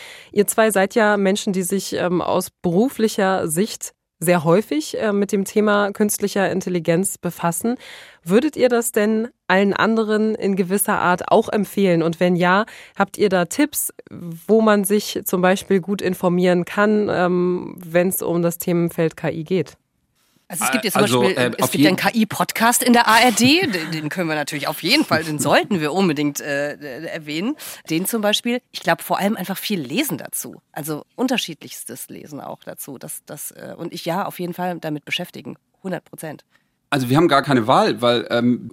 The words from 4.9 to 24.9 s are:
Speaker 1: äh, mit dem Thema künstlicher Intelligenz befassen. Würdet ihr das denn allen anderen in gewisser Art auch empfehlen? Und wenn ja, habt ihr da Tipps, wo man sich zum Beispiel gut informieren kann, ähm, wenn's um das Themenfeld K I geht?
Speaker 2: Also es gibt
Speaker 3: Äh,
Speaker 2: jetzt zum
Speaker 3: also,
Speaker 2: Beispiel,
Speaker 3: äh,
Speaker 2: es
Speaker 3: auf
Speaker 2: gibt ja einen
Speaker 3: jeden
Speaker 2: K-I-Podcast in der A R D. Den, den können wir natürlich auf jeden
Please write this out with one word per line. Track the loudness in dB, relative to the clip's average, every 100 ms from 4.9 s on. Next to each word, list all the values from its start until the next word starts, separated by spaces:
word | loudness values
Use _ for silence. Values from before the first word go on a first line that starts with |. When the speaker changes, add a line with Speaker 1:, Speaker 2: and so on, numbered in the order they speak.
| -4
Speaker 1:
äh, | -2
mit | 0 0
dem | -2
Thema | -2 0 2 2 0
künstlicher | 0 -2 0 -4 0 0
Intelligenz | -2 -2 -4 0 0 0 -4
befassen. | -8 -4 -4 -2 -4 -4 -8 -20 -20 -18
Würdet | 2 2 2 2
ihr | 2
das | 2 0
denn | 0 2 0 -2 -10 _
allen | 4 4
anderen | 2 2 2 2 2 0 0
in | -2 0
gewisser | 0 0 0 0
Art | 2 0 4
auch | 2 2
empfehlen? | -2 -2 0 2 4
Und | 2 0
wenn | 0 2
ja, | 4 2 0 -8 -20 -4
habt | -4 0
ihr | 0
da | 2 0
Tipps, | 0 0 0 -8 -10 -18
wo | -14 -14 -14 2 4
man | 6 4 4
sich | 0 0 -6 -4
zum | 2
Beispiel | 2 2 2 0
gut | 0 -4
informieren | -4 0 0 2 4 2
kann, | 0 0 2 2 0
ähm, | 0 2 2 0 -2 -6 -14
wenn's | -2 2 2 0
um | -2 0
das | 0 -2
Themenfeld | -2 0 0 0 -2 -2
K | -6
I | -6
geht? | -2 -2 -2 -8 _ _ _ _ _ _ _
Speaker 2:
Also | -4 -2
es |
gibt | 0
Speaker 3:
Äh, | 0
Speaker 2:
jetzt | 2
zum |
Speaker 3:
also, | 4 4
Speaker 2:
Beispiel, | 2 2
Speaker 3:
äh, | 0 0
Speaker 2:
es |
Speaker 3:
auf | 0
Speaker 2:
gibt | 4 4
ja |
einen | 4
Speaker 3:
jeden | 0
Speaker 2:
K-I-Podcast | 0 -2 0 -4 2 2 2
in | 4
der | 4 6
A | 6
R | 4
D. | 4 4 4 2
Den, | -2 -4
den | -6 -6
können | -4 -4
wir | -4
natürlich | -4 -6 -6
auf | -4
jeden | 0